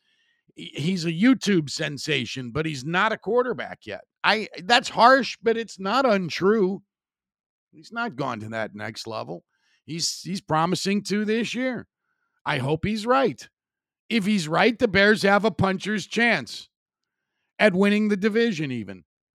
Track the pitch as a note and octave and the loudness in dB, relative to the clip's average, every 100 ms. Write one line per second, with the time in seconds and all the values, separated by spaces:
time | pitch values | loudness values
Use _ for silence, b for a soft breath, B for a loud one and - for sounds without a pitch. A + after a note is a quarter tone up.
0 | _ _ _ _ _ - F3 - D3 F#3+ | _ _ _ _ _ -20 -14 -6 -4 -2
1 | E3 E3 A#3+ B3 - F#3+ C#3+ - D3+ C#3 | -2 2 4 4 2 0 0 -4 -6 -6
2 | - C#3+ A2+ - B2 A#2 D#3+ C#3+ C3+ F3+ | -4 -2 -2 -8 -8 -6 -6 -6 -4 0
3 | G#3+ A3 - A#3+ B3 F3 G2+ F2+ - G2 | 0 -2 -2 -2 0 -4 -8 -12 -12 -12
4 | - _ F3+ G#3 F#3+ - F3+ A#3+ - - | -14 _ 0 0 -2 -8 2 2 2 4
5 | A#3 C4+ A3+ - A3+ A3+ A3+ - F#3+ A#3+ | 6 6 4 -4 -2 -2 -4 -8 -2 2
6 | C4 G3+ F3 - F#3 A3 F#3 G3 - _ | 2 2 0 0 2 4 2 -2 -10 _
7 | _ _ _ _ _ _ _ - D#3+ A#3 | _ _ _ _ _ _ _ -20 -12 -6
8 | A#3 B2+ C3+ A2+ G#2+ A2+ G#2+ G#2 G#2+ A2 | -6 -4 -6 -6 -6 -6 -6 -8 -10 -10
9 | A2+ A2 A#2+ E3+ - _ _ _ - E3 | -10 -10 -8 -12 -16 _ _ _ -10 -6
10 | D#3 - D#3 F#3+ - D#3 E3+ F3+ F#3+ G3+ | -4 -6 -8 -8 -2 0 2 0 0 -2
11 | G3+ G3+ G#3+ A3+ A3 A#3 C4 A#3+ - _ | -2 -2 0 -2 -2 -4 -6 -6 -12 _
12 | _ _ _ _ - D3 B2+ D#3 F#3+ G#3+ | _ _ _ _ -6 -4 -2 -2 -2 -2
13 | A3 C4 B3 - - _ _ _ _ _ | 0 2 0 -2 -14 _ _ _ _ _
14 | - A3+ F#3+ G#3+ D3+ E3 G#3 A3+ A#3+ F#3 | -4 -2 2 0 2 2 2 2 2 4
15 | G3+ G#3+ G3 G3+ G#3+ - F#3+ F#3 F#3+ G#3 | 6 6 4 4 2 2 0 0 -4 -4
16 | D#3 G#3 A#3 F#3 A2+ - - _ _ _ | -4 0 2 0 -4 -14 -18 _ _ _
17 | _ _ _ _ _ - G#3+ F3+ G3+ G#3 | _ _ _ _ _ 2 4 4 4 4
18 | G#3+ G#3 G#3+ G#3 A#3 D#3 D3+ B2 G2 F#2+ | 2 0 2 2 0 0 -4 -6 -8 -12
19 | - _ _ | -20 _ _